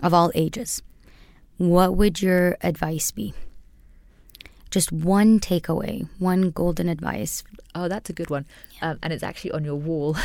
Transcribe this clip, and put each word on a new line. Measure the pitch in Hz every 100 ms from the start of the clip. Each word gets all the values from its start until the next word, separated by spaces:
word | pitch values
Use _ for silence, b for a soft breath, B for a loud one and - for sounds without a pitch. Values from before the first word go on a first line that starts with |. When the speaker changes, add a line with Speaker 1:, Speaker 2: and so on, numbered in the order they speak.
Speaker 1:
of | 170
all | 175 170 -
ages, | 160 220 240 - - b b b b b b -
what | 180 175 185 185
would | 208 165
your | 190 180 180 -
advice | 180 160 156 160 -
be? | - 208 - b - - - - b b b b b b b -
Just | 196 -
one | 160 165 196 214 220
takeaway, | - 175 - 165 - - - -
one | 185 185 185
golden | 160 175 160 175
advice. | 160 - - - - - - - 175
Speaker 2:
Oh, | 175
that's | 202 -
a |
good | 160 160
one. | 143 143 B B -
Speaker 1:
Yeah. | 165
Speaker 2:
Um, | -
and | -
it's | 160
actually | 160 - -
on | 156 151
your | 143
wall. | 156 160 147 156